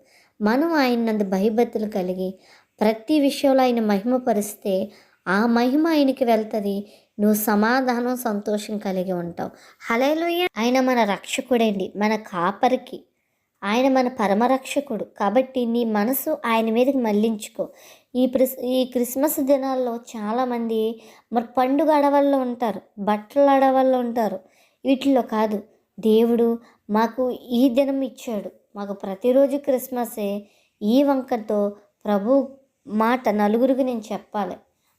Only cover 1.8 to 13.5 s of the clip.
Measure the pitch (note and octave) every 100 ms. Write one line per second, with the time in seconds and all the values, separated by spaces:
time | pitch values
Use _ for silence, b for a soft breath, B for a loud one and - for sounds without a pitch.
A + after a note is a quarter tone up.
1.8 | G#3+ G#3 F#3 F#3 F#3 F#3+ b b b _
2.8 | G#3+ A3 - D#4 C#4 C#4 C#4 C4+ B3+ A#3
3.8 | A3 G3+ A3 B3+ B3+ G#3 G3+ - G#3 F#3+
4.8 | G#3+ B B B - F#3+ A#3 A#3 B3 C#4+
5.8 | E4 D#4 C4+ C4 A#3 A3 G#3+ A3 G3+ G3
6.8 | G3+ B B - G#3 G#3+ A3 G#3 G#3+ C4
7.8 | B3+ A#3+ A#3+ B3 A#3+ G3+ G#3 G#3 G#3 G#3
8.8 | G3+ F#3+ F#3 F3+ E3+ E3+ - B B B
9.8 | - A#3 C4+ D#4 E4+ E4+ F4+ - A#3 C4
10.8 | B3+ B3 G#3 F#3 - - - A#3+ A3+ G3
11.8 | F#3 F#3 G#3+ A3 G#3+ F3+ F3 G3+ B3 B3+
12.8 | - - - _ _ _ _